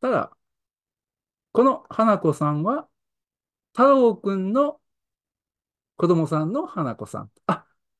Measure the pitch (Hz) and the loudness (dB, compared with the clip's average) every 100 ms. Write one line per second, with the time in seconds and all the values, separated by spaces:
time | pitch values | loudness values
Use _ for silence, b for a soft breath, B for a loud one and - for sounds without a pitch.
0 | 254 185 - _ _ _ _ _ _ _ | -2 -2 -4 _ _ _ _ _ _ _
1 | _ _ _ _ _ 226 262 247 - - | _ _ _ _ _ 2 2 0 -6 0
2 | 220 202 165 147 151 147 180 285 - _ | 2 2 0 0 -2 -2 -4 -4 -8 _
3 | _ _ _ _ _ _ _ - 269 269 | _ _ _ _ _ _ _ 2 4 6
4 | 233 202 196 190 190 240 294 - _ _ | 4 0 -4 -4 -2 0 -2 -4 _ _
5 | _ _ _ _ _ _ _ _ _ - | _ _ _ _ _ _ _ _ _ -4
6 | 175 170 156 156 156 262 370 - 139 110 | 0 2 0 -2 -2 -6 -8 -6 -8 -8
7 | 107 104 104 _ - 170 - _ _ _ | -12 -12 -14 _ -6 -6 -8 _ _ _